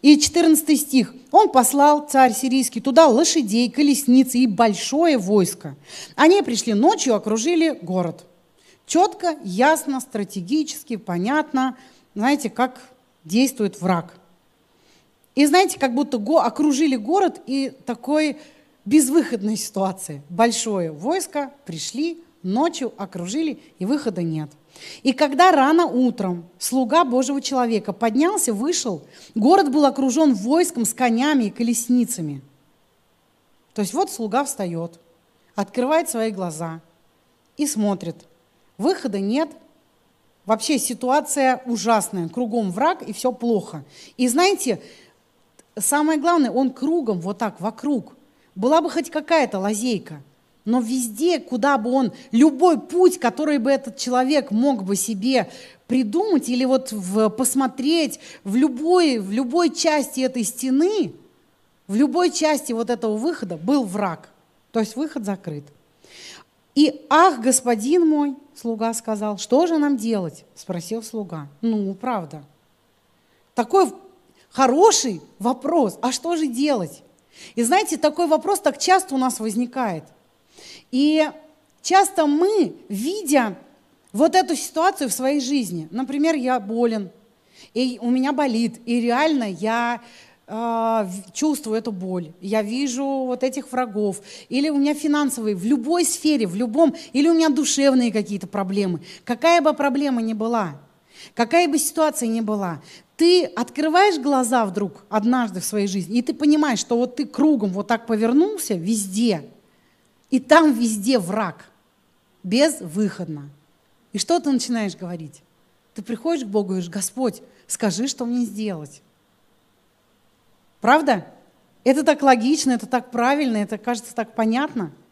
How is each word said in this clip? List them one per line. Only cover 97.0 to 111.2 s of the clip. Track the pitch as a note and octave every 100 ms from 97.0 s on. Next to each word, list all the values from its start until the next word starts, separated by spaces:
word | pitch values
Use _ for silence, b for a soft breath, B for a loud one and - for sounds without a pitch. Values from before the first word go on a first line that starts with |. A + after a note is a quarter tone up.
| B
или | B3+ D4+
у | E4
меня | D#4+
душевные | C#4+ C#4 - C#4 C4 A#3+
какие-то | G#3+ F3 G3+ F#3+
проблемы, | G3+ F#3 G3 G3 E3 B B
какая | - B3 E4 E4+
бы | D4+
проблема | D4+ C#4+ C4 C#4+ A#3+
ни | A3+
была, | A3 A3+ A#3 F3+ C#3+ _ _ B B B -
какая | A#3 E4+ F4
бы | C#4+
ситуация | - - D#4 D4+ A#3
ни | A3+
была, | G#3+ G#3+ F#3 D3+ B B _ -
ты | E4 F4+
открываешь | D#4 - A#3 - D#4 E4+ G4+ D#4+
глаза | C4 C4 A#3+ B3 G#3
вдруг | F#3 G3 - _
однажды | G#3+ G#3+ B3+ A#3 F#3
в | -
своей | G#3 G3+
жизни, | F#3+ E3 A#3
и |
ты | A#3+
понимаешь, | A#3+ D4+ D4+ D4+ G#3+
что | - A#3
вот | B3 B3
ты | C4+
кругом | - D4+ C#4 G3+
вот | F#3 G3+
так | A3+ -
повернулся | A3 A3+ C4+ F#4+ G4+ -
везде, | F#3 E3+ A3+ F#3+ F#3+ A#3 E3+ B2 - _ _ _ _ _ _ _
и | C4
там | - D4+ D#4
везде | A#3 A#3 G#3+ G3
враг, | B3+